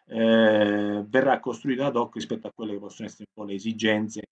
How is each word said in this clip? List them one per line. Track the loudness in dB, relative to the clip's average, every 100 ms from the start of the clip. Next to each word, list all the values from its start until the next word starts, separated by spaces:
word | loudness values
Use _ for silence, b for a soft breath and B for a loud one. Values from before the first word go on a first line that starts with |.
| _
eh, | 0 4 6 6 6 2 2 -2 -4 0
verrà | 2 2 0
costruito | -2 -6 -4 -2
ad | 0 0
hoc | -2
rispetto | -6 -8 -8 -8
a |
quelle | -12 -10
che | -8
possono | -12 -12 -14
essere | -14 -20
un | -14
po' | -10
le | -6
esigenze | -6 -2 2 2 0 -8 -16